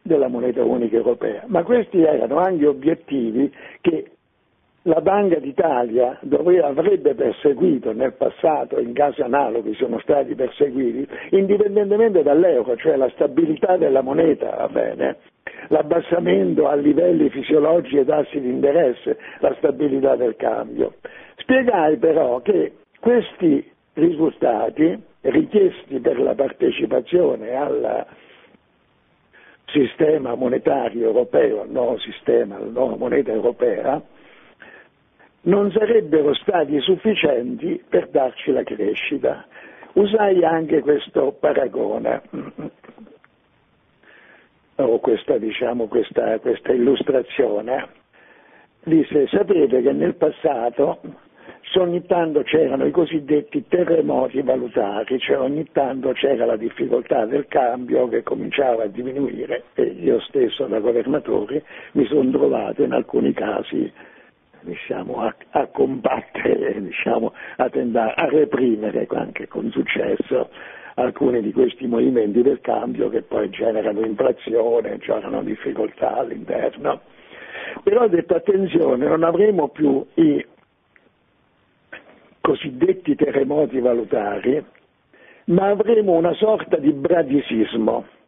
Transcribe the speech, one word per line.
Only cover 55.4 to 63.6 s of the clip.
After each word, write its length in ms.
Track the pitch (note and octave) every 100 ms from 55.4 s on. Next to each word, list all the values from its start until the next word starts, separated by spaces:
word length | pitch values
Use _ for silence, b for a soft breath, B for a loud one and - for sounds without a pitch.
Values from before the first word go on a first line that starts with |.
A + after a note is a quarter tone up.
| C3 D3 D#3
tanto 400 | - C3+ C3+ C3
c'era 320 | B2 C3+ B2 A#2+
la 120 | A2
difficoltà 680 | A2+ - C3+ A#2+ A#2+ C#3 A2
del 200 | C#3+ C#3
cambio 600 | D3+ B2 B2 B2 B2+ B2
che 160 | A2+
cominciava 600 | - A2 G#2 - C3+ A2+
a 40 | G#2+
diminuire 800 | G2 B2 C3 C3+ G#2+ - - - -
e 80 |
io 360 | A#2+ - E3 A#2+
stesso 440 | - C#3 A#2 - C3+
da 140 | G#2+
governatore 840 | A2 A#2 A#2+ C#3+ - G#2 G#2 C3+ - B B
mi 140 | D3 B2+
sono 240 | D3 C3
trovato 520 | C3+ C#3 B2+ G#2 A2+
in 100 | B2
alcuni 400 | B2 - - C3+
casi, 580 | C#3 G#2 -